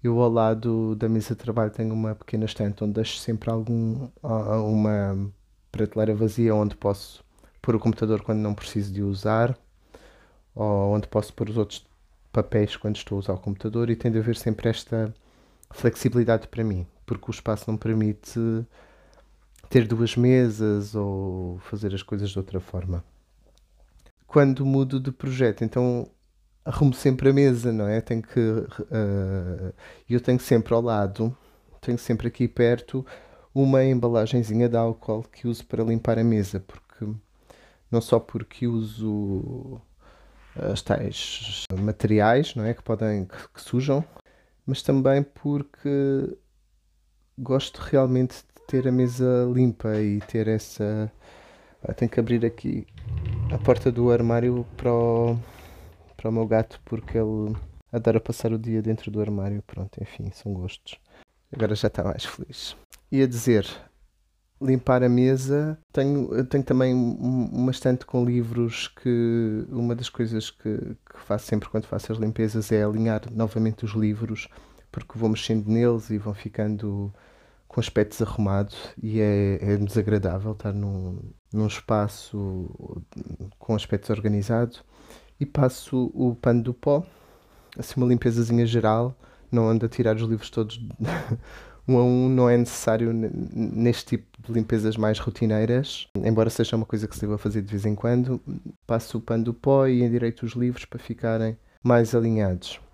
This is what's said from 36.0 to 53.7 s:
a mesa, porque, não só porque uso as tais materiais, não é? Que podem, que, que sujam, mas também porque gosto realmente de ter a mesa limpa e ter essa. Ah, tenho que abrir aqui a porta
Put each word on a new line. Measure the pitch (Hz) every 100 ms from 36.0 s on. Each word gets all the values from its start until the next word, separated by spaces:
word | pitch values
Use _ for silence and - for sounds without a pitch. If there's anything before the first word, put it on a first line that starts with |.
| 113 113
a |
mesa, | 117 110 95 98
porque, | - - _ _ 107 107 _ _ _ - _ _ _
não | 117
só | 113 117
porque | - 113 107 - 120
uso | 117 110 110 107 104 101 95 - 120 123 123 _ _ - - - _ - -
as | 98 98
tais | - 98 101 104 - - - - -
materiais, | 92 104 107 107 107 104 123 147 -
não | 110
é? |
Que | 113
podem, | - 107 110 104 92
que, | - -
que | -
sujam, | - 123 135 135 160 - - _ _ _ -
mas | 131
também | - 139 135 139
porque | 143 - 147 143 143 - 143 139 139 135 - - _ _ _ _ _ _ _ _ _ -
gosto | 127 131 - -
realmente | - 139 131 127 127 -
de | _ - -
ter | 135 131
a |
mesa | 127 123 123 127 123 123
limpa | 123 127 110 110 107
e | 107 104
ter | - 113 110
essa. | 110 - - 104 107 107 - - - - - _ _
Ah, | -
tenho | - 120
que | -
abrir | 113 120 117
aqui | 117 - - - - - - - - -
a | -
porta | -